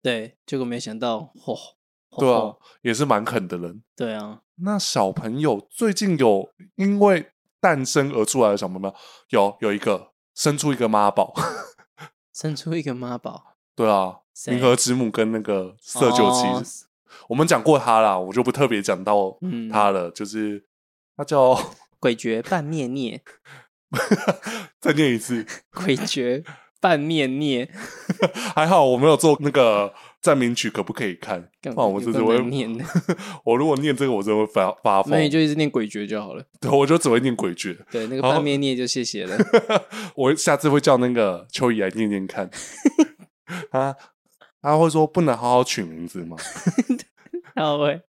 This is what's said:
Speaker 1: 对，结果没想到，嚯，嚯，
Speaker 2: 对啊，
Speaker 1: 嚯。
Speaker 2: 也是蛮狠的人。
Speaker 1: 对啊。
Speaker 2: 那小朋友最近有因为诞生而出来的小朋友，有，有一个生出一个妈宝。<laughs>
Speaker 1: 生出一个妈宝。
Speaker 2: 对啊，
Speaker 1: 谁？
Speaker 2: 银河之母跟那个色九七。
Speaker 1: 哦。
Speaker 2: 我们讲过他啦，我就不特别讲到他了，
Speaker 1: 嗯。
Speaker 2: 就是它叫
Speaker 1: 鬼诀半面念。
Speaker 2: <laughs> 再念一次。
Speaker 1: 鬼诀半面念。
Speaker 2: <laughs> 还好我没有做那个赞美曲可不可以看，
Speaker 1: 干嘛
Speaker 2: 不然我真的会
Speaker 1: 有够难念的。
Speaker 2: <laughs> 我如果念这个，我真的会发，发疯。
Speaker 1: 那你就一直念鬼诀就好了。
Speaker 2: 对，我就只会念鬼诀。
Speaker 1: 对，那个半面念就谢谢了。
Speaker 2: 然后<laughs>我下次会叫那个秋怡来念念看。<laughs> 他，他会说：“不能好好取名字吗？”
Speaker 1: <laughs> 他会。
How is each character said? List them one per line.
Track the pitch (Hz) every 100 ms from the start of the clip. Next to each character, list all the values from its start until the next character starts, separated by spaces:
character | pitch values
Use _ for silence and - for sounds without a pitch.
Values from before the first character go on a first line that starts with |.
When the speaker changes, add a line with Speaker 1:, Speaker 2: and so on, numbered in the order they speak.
Speaker 1:
对， | 131 117 110 _
结 | -
果 | 139
没 | 123 120
想 | 110 110
到， | 120 113 160
嚯， | _ - 110 - _ _ _ _
嚯， | -
Speaker 2:
对 | 135
啊， | 120
Speaker 1:
嚯。 | 110 - _ _
Speaker 2:
也 | 120
是 | 113
蛮 | 143 107
狠 | 113 117
的 | 90 90
人。 | 85 101 _
Speaker 1:
对 | _ 120
啊。 | 107 107 107 _ -
Speaker 2:
那 | 185 208
小 | - 131 98
朋 | - 113 127
友 | 151 104 -
最 | - 226
近 | 190 208 160
有 | 120 98 - _ -
因 | - 196 202
为 | 202 175 - _ _ _
诞 | 190 147
生 | 131 151 139
而 | 131
出 | 107 131
来 | 110
的 |
小 | 101 92
朋 | 92
友， | 98 - - - _
有， | 117 101 101
有 | 110
一 | 101
个 | 113 95 - _ _
生 | - 151 143
出 | 151
一 | 123
个 | 113
妈 | 107 101
宝。 | - 95 - - - - _
<laughs> | _ _ - _ _
Speaker 1:
生 | - 156
出 | 143 160
一 | 165
个 | 143
妈 | 123 123 120
宝。 | 120 - _ _ _
Speaker 2:
对 | - 110
啊， | 101 92 90 _
Speaker 1:
谁？ | - -
Speaker 2:
银 | 123
河 | 127
之 | 127 123
母 | 127 117
跟 | 110 110
那 | 113
个 | 107 98 92 _
色 | - - 127
九 | 123 127
七。 | 127 123
Speaker 1:
哦。 | 123 127 - _ _ _ - _
Speaker 2:
我 |
们 | 123
讲 | 165 135
过 | 135 147
他 | 120 110
啦， | 107 92
我 | 92
就 | 107
不 | 123
特 | 131
别 | 135 107
讲 | 98 92
到 | 95 104 95 - 180 120 113
他 | 107 101
了， | 98 87
Speaker 1:
嗯。 |
Speaker 2:
就 | -
是 | 104 110 107 101 _ _ _ _ _ -
它 |
叫 | 147 147 131 123 - - _ _
Speaker 1:
鬼 | 131
诀 | 117 117 113
半 | - 185
面 | 147 160 123
念。 | 135 117 - - _ _ - _ _ _
Speaker 2:
<laughs> | - - 208 - - 208 226 175 _
再 | -
念 | 147 147
一 | 117
次。 | 113 120 107 - _
Speaker 1:
鬼 | - 185 131
诀 | 208 143 123 131 - - _ _
半 | 185 156
面 | 151 165 131 135
念。 | 151 123 123 196 - - -
Speaker 2:
<laughs> | - 185 - 220
还 | 156 156
好 | 185
我 | 135 123
没 | 151
有 | 143
做 | 160 143
那 | 143
个 | 139 120 104 101 - - _
赞 | - 139
美 | 120
曲 | 120 113
可 | -
不 | 92
可 | 110
以 | 110
看， | 87 - 92 87 _
Speaker 1:
干 | 143
嘛 |
Speaker 2:
不 | 120
然 | 113
我 | 98
真 | 120
的 | 110
会 | 110
Speaker 1:
有 | 117
够 |
难 | 123
念 | 139 113 117
的。 | 160 175 -
Speaker 2:
<laughs> | 170 - 165
我 | - 120
如 |
果 | 156 135
念 | 147
这 | 135
个， | 135
我 | 107
真 | 101
的 | 107
会 | 107
发， | 107 92 -
发 | 113 98
疯。 | 120
Speaker 1:
那 | 156
你 | 151
就 | 160
一 | 156
直 |
念 | 147 147
鬼 | 123 107
诀 | 104
就 | 104 107
好 | 101
了。 | 87 - _
Speaker 2:
对， | 123
我 | 139
就 | 139 165
只 | 143
会 | 117
念 | 131
鬼 | 113 95
诀。 | 85 98 87 -
Speaker 1:
对， | 120 110
那 |
个 | 131
半 | 131 151
面 | 147 139
念 | 139
就 | 127
谢 | 123 131
谢 | 117 104
了。 | 92 98
Speaker 2:
然 | - 233 - 220
后 | - 220
<laughs> | 202
我 | - 131
下 | 156 -
次 | 143 151
会 | 143
叫 | 143 127
那 | 123
个 | 120 104 87 -
秋 | - 123
怡 | 110
来 | 95
念 | 104 107
念 | 101 95
看。 | - 92 - - - 269 -
<laughs> | 294 _ - _ - 175 -
他， | 131 135 135 - _ _ _ _ _
他 | 143 156
会 | 165
说 | 156 156
：“不 | 185
能 | 160 117
好 | 120
好 | 123
取 | 123 -
名 | 87 80 85
字 | 92
吗？” | 82 80 - - - 214 - 247 - _
Speaker 1:
<laughs> | _ 349 -
他 | - 156 147
会。 | 147 160 _